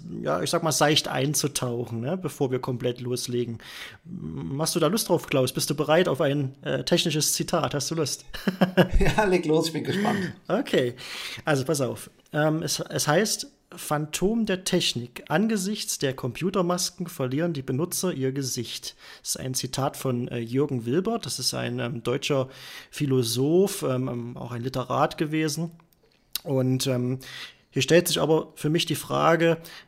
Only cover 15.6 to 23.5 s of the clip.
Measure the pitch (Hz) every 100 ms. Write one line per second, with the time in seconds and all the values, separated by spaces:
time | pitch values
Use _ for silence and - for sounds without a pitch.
15.6 | 185 208 - - 139 131 135 113 175 196
16.6 | 175 175 - - 165 - 127 135 170 151
17.6 | 131 131 175 - 180 151 131 135 131 123
18.6 | 113 - - - - - - - 131 127
19.6 | 127 - 135 - 135 120 123 127 117 127
20.6 | 147 131 113 147 196 226 147 - 127 127
21.6 | 120 120 120 120 120 139 - 139 131 -
22.6 | - - - - 147 131 117 117 139